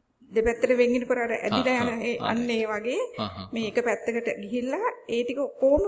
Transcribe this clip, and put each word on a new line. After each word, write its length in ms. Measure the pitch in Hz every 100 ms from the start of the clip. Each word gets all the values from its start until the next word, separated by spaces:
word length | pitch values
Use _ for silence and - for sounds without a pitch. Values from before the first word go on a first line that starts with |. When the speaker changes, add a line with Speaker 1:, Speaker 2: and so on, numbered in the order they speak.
| _ _ -
Speaker 1:
දෙපැත්තට 360 | 208 226 233 247
වෙන් 220 | 247 240
වෙනකොට 280 | 247 240 247
අර 140 | 233
ඇදිලා 420 | 226 214 214 254
Speaker 2:
ආ, 80 | 247
Speaker 1:
යන 80 | 240
Speaker 2:
ආ, 80 | 233
Speaker 1:
ඒ 140 | 233
Speaker 2:
ආ, 120 | 240 -
Speaker 1:
අන්න 240 | 226 240
ඒ 140 | 226 220
වගේ 340 | 214 226 320 494
Speaker 2:
ආ, 120 | - 208
ආ, 200 | - 95
Speaker 1:
මේ 160 | 226
Speaker 2:
ආ. 60 | 214
Speaker 1:
එක 80 | 240
පැත්තකට 480 | 233 - - 233 226 -
ගිහිල්ලා 500 | 202 247 247 311 466 -
ඒ 180 | - 233
ටික 160 | 240 262
ඔක්කොම 440 | 277 - 269 294